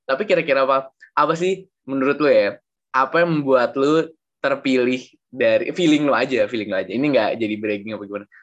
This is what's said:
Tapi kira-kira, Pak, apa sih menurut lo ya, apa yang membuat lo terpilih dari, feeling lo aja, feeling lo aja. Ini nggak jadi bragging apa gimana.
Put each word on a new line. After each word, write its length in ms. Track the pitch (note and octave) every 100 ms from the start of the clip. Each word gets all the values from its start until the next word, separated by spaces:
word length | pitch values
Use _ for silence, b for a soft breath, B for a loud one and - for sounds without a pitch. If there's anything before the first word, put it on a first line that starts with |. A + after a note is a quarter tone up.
Tapi 220 | - C3 G#3
kira-kira, 400 | F3 D3+ C3+ C3+
Pak, 260 | C3+ C3+ _ B
apa 200 | - D3 E3
sih 320 | F3+ F#3+ - _ -
menurut 320 | C3+ C3+ C#3+
lo 80 | D3
ya, 320 | A2+ G2+ - _ _ _
apa 320 | C3 C3 E3
yang 160 | F3 D#3
membuat 400 | C#3 B2+ A#2+ C#3
lo 320 | C#3 D#3 D#3+ - _ _
terpilih 640 | C#3 C3+ C#3 B2+ B2 B2+ - _ _
dari, 400 | B2+ A2+ A2 - C#3+
feeling 320 | E3+ D3+ D3
lo 80 | A2+
aja, 320 | C3+ B2 G#2
feeling 240 | A#2 G#2
lo 40 | F#2+
aja. 80 | F#2
Ini 160 | A2 D3
nggak 260 | B2+ G#2 A2+
jadi 180 | G#2+ G#2+
bragging 320 | G#2+ G#2 G#2
apa 100 | G#2 G2+
gimana. 160 | G2+ G2+ b